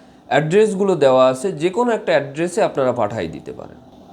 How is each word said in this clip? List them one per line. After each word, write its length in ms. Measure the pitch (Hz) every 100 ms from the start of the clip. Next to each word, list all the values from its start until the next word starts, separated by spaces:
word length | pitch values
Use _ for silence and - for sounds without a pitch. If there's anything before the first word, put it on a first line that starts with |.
| - - -
অ্যাড্রেসগুলো 640 | 139 151 196 214 190 196
দেওয়া 320 | 170 135 127 131
আছে, 260 | 127 196
যে 180 | 156 170
কোনো 220 | 202 240
একটা 200 | 214 -
অ্যাড্রেসে 500 | 156 135 143 175 226
আপনারা 300 | 165 143 127
পাঠাই 360 | 120 104 110 82
দিতে 240 | 71 -
পারেন। 240 | - 50 - - - -